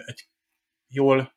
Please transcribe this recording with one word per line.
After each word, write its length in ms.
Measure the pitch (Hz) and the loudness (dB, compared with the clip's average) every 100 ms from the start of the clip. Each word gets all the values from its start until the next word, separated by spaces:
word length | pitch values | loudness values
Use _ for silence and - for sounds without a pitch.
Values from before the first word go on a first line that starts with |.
egy 200 | - - - _ _ _ _ _ _ | -8 -18 -20 _ _ _ _ _ _
jól 460 | 131 135 135 131 | -2 2 2 -2